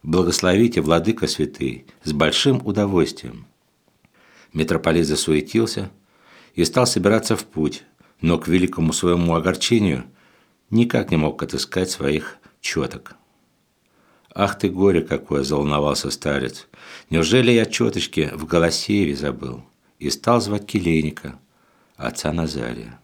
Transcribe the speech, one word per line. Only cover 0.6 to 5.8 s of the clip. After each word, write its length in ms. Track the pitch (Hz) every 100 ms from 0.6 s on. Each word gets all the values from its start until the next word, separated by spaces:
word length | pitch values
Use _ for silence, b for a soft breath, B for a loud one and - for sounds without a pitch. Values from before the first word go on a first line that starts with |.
| 117 117
владыка 440 | 76 82 82 110 73
святый, 640 | - 73 - 67 60 - b
с 100 | 80
большим 480 | 73 78 - 139 131
удовольствием". 840 | 107 98 101 92 76 - 60 58 - _ _ _ _ _ _ b b b b
Митрополит 540 | 78 80 82 - 82 80
засуетился 800 | 76 - 76 73 113 113 -